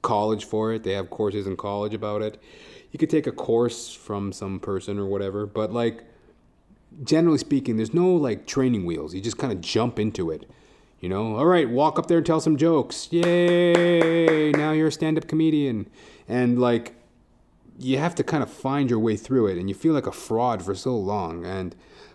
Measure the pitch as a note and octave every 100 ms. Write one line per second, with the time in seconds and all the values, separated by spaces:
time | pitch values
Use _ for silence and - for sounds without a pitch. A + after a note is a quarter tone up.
0 | - G#2+ G#2+ G#2+ - G#2+ A2 A2 F#2+ G2
1 | F#2 - G#2 G#2 G2 F#2 G2+ G2+ G#2 G#2+
2 | G#2 G#2 G#2+ - - - - - - -
3 | D#3 D#3+ D3+ - - A#2 A#2+ - - -
4 | - G2+ G2 F#2 G2 F#2+ - F#2+ G2+ G2+
5 | G2 G2 G2 G2+ G#2 A2 G#2+ A#2 A#2 A2+
6 | - - _ _ _ _ _ _ _ -
7 | C3 D#3 E3+ D3 - C#3 B2 A2 A2 E3+
8 | F3+ F3 C3+ G#2 - C3+ C3 A2+ F2 D#2+
9 | D2+ F#2 A2 - C3+ F#2 E2+ A2 A#2 -
10 | G#2+ G#2 E2 D2+ - - - - _ _
11 | F2+ F#2+ A2+ A2 D#3 F3+ C3 B2 D#3 D3+
12 | D#3 E3+ D#3 D#3+ D#3+ D3 E3 D#3 - -
13 | - E3+ F3 F3 F3 F3 F3 E3+ F3 E3+
14 | E3 E3 E3 D#3 D3+ D3 D3+ D#3 D#3 D3
15 | D#3+ D#3+ - D#3 D#3+ D3+ C#3 A2+ - -
16 | - - - A#2+ B2 A#2+ B2 A#2 - -
17 | _ _ _ _ _ _ - - B2+ C3+
18 | E3 E3+ - D#3 B2+ - C3 C#3+ C3 A#2
19 | A2 G#2 - C3 G#2 F2+ F#2+ G2 E3 D3+
20 | A2 - - A2+ B2 A2 F2+ G2 C3 A#2+
21 | F#2+ G#2 E2+ E2 F2 F#2+ F2+ - - -
22 | -